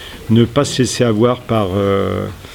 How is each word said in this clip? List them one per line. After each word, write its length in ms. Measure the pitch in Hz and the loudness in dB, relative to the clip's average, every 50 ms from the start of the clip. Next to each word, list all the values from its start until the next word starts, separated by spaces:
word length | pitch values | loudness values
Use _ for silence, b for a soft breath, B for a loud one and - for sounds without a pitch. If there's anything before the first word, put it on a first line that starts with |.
| B B B B B - | B B B B B 2
ne 160 | 110 117 117 | 4 4 4
pas 200 | - - 143 139 | 4 2 0 -2
se 180 | - - - | 0 0 -2
laisser 220 | 123 107 - - 123 | -2 0 0 0 0
avoir 380 | 117 110 104 117 120 123 120 | 2 2 2 2 2 0 -2
par, 260 | - - 117 110 101 90 92 | -4 -2 0 0 0 0 0
euh, 500 | 101 98 98 98 98 98 95 95 98 98 98 95 B B B | 0 2 2 2 0 0 -2 -2 -4 -4 -6 -10 B B B